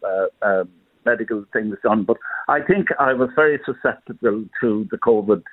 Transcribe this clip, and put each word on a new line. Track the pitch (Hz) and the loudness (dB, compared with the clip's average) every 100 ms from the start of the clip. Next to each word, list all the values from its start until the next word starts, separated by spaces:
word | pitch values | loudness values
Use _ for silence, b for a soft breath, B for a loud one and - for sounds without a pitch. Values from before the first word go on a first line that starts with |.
uh, | 98 95 95 - 104 | -4 -2 -2 -2 0
um, | 95 90 _ _ _ 117 | 0 -2 _ _ _ -2
medical | 117 113 107 101 | 0 -2 -6 -4
things | 110 107 98 | -4 -4 -2
done, | 117 110 | 0 2
but | 95 117 B B B | 2 -2 B B B
I | 147 | -2
think | 147 196 - 165 | 2 0 0 0
I | 135 | 0
was | 127 127 139 | 2 0 2
very | 151 143 | 2 2
susceptible | - 127 135 113 - 117 117 104 104 - | -4 -4 -4 -4 -10 -4 -2 -2 -6 -4
to | 120 107 104 | -2 -2 -4
the | 107 | -2
covid, | - 110 101 98 - | 2 2 4 0 -2